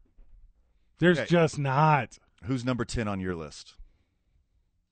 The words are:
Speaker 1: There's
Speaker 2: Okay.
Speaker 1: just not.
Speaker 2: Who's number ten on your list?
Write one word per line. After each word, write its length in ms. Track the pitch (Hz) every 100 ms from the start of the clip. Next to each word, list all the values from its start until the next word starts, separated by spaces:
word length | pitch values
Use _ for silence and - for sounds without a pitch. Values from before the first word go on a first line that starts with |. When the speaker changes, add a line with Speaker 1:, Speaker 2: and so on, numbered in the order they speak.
| _ _ - - - _ _ _ _ -
Speaker 1:
There's 200 | 170 147
Speaker 2:
Okay. 80 | 110
Speaker 1:
just 300 | 170 156 147
not. 580 | 139 131 156 143 110 - _ _
Speaker 2:
Who's 200 | - 131
number 200 | 123 120
ten 240 | 117 123 104
on 100 | 98
your 160 | 92
list? 400 | 85 73 - - - - _ _ _ _ _ _ _ _ _ _